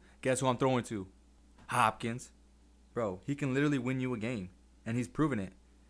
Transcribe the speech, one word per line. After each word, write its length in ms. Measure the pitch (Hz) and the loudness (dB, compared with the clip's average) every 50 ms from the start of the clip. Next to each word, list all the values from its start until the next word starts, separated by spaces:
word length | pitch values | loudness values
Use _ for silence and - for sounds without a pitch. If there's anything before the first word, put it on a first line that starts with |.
| - - - - | -18 -20 -14 -4
guess 180 | - 131 127 127 | 0 0 0 2
who 80 | 135 | 2
I'm 100 | 131 123 | 2 2
throwing 260 | - 139 131 131 120 101 | 4 2 2 2 2 0
to? 220 | - 117 101 92 - - - - - - - - - - - - | -2 -6 -6 -6 -8 -12 -20 -20 -20 -20 -20 -20 -20 -20 -20 -10
Hopkins. 640 | - 117 123 117 110 - - - 117 117 127 - - - - - - - - - - - - - - - | -2 2 4 4 4 4 0 -6 -6 -6 -6 -10 -14 -20 -20 -20 -20 -20 -20 -20 -20 -20 -20 -20 -8 -4
Bro, 280 | 120 113 101 92 92 - | -2 -2 -2 -2 -4 -4
he 100 | 139 143 | -4 -4
can 180 | 143 143 131 127 | -2 -2 0 2
literally 240 | 135 147 147 143 | 2 2 2 2
win 220 | 131 117 127 131 131 | 2 0 0 -2 0
you 140 | 127 127 123 | -2 -2 -2
a 40 | |
game. 320 | 107 104 123 131 104 90 92 - - - - - - - | -2 -4 -4 -4 -4 -6 -8 -12 -20 -20 -20 -20 -12 -6
And 120 | 110 117 | -2 -2
he's 100 | 123 120 | -2 -2
proven 320 | - - - 156 151 127 107 | -2 0 0 0 2 2 -2
it. 140 | 95 90 - - - - - - - | -4 -6 -10 -18 -20 -20 -20 -20 -20